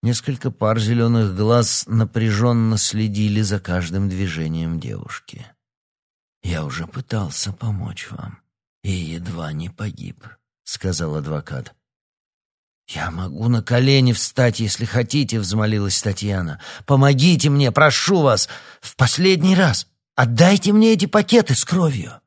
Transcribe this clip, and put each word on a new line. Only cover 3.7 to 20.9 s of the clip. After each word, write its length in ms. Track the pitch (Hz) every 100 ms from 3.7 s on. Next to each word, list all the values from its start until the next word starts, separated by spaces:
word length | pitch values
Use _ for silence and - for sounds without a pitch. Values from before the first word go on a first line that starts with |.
| 90 85 95 98
движением 680 | 92 95 80 80 82 82 82
девушки. 680 | 67 50 50 - - - - _ _ _ _ _ _ _ _ _
"Я 200 | 92 82
уже 220 | 76 67 85
пытался 680 | - - 110 90 - 101
помочь 560 | 98 113 101 92 - -
вам 280 | - - - _ _ _ _
и 80 | 98
едва 600 | 92 80 82 87 85 78
не 160 | 76 85
погиб", — 560 | - 104 - - - - - _ _
сказал 520 | - - 95 80 80 76
адвокат. 580 | 73 76 - 67 60 _ _ _ _ _ _ _ _ _ _ _ _
"Я 240 | 78 85
могу 380 | 82 92 73 113
на 140 | 117
колени 500 | - 120 131 139 127
встать, 480 | 110 - - 123 110
если 240 | 110 -
хотите", — 540 | 117 120 117 147 135 113
взмолилась 600 | 95 107 107 107 101 -
Татьяна. 600 | 107 95 104 98 85 76 - - -
"Помогите 640 | 139 139 135 160 165 151
мне, 220 | 143 135
прошу 480 | 110 151 135 - 190
вас, 280 | 143 107 - - - -
в 140 | -
последний 640 | - 123 - 190 185 180 185
раз. 320 | 180 104 - _ _
Отдайте 580 | - 120 117 175 196 202
мне 200 | 208 220